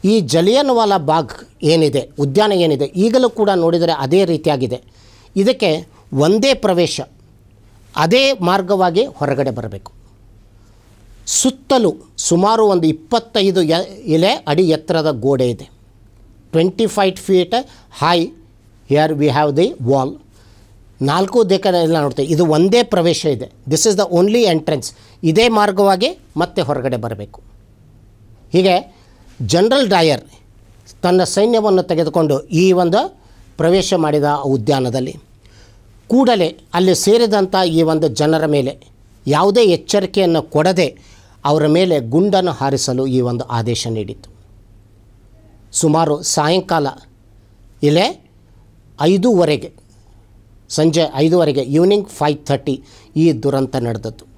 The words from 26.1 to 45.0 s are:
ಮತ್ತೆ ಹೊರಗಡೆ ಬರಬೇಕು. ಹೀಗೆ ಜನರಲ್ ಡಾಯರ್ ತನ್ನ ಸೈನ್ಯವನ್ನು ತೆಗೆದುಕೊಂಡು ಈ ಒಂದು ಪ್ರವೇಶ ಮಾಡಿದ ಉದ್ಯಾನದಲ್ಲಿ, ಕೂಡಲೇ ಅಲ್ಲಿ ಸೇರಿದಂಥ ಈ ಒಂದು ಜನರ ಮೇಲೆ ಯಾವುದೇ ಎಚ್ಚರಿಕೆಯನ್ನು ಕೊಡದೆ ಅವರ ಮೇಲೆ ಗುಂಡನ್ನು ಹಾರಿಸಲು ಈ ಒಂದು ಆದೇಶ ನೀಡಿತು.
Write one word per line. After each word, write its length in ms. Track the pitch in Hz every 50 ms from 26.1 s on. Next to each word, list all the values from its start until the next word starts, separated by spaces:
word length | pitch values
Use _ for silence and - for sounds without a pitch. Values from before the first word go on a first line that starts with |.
| 370 - - _ - -
ಮತ್ತೆ 200 | 170 - - 202 160 117
ಹೊರಗಡೆ 300 | 147 143 120 135 123 117 110
ಬರಬೇಕು. 360 | 117 113 101 104 - - - - - - - - _ _ _ - - - - - - - _ - - - - - - -
ಹೀಗೆ 200 | 175 185 190 180 185 - - - - - _ - _ - - - - 127 98 120
ಜನರಲ್ 340 | 170 190 233 254 277 269 202 190
ಡಾಯರ್ 300 | 180 165 160 139 110 - - - - _ _ _ - - _ _ _ _ - - _ -
ತನ್ನ 200 | 180 180 185 185 180 -
ಸೈನ್ಯವನ್ನು 480 | - 208 233 240 226 214 214 190 185 180 -
ತೆಗೆದುಕೊಂಡು 440 | 175 156 165 156 151 175 160 151 143 135 - - - 160 180
ಈ 20 | 190 185 180
ಒಂದು 200 | 180 170 170 214 294 381 - - _ - - - - - - -
ಪ್ರವೇಶ 340 | 160 165 180 190 180 - 196 175 160
ಮಾಡಿದ 240 | 151 147 151 143 147 147 143 139 143 135
ಉದ್ಯಾನದಲ್ಲಿ, 580 | 131 107 107 147 135 127 123 113 131 127 131 - - - _ - - _ - - - - - - - _ - - - _ _
ಕೂಡಲೇ 380 | 220 254 269 262 240 208 175 156 - - - _ - 175
ಅಲ್ಲಿ 180 | 185 185 180 - -
ಸೇರಿದಂಥ 500 | 196 214 226 240 220 202 208 190 185 196 190 185 170 160 160
ಈ 20 | 165 160
ಒಂದು 160 | 160 156 160 151 117 -
ಜನರ 240 | 151 151 160 160 156 156 147
ಮೇಲೆ 180 | 143 131 131 135 - - - - _ - _ _ - _
ಯಾವುದೇ 380 | 131 143 147 175 202 196 240 233 202 175
ಎಚ್ಚರಿಕೆಯನ್ನು 640 | 165 - - - 202 190 185 - 196 190 175 165 160 147 - -
ಕೊಡದೆ 320 | 147 156 180 190 185 175 131 - - - - - - - _ - - - 143
ಅವರ 140 | 147 156 151 151 151 170
ಮೇಲೆ 180 | 190 185 170 147 120 113 120
ಗುಂಡನ್ನು 400 | 160 190 208 190 190 185 180 143 -
ಹಾರಿಸಲು 460 | 135 139 135 131 - - 127 127 131 135 127
ಈ 60 | 127 123 123
ಒಂದು 140 | 120 117 - - 120 117
ಆದೇಶ 280 | 117 113 120 - - 120 113
ನೀಡಿತು. 320 | 110 104 - - - - - - - - _ - - - _ - - _ _ _ _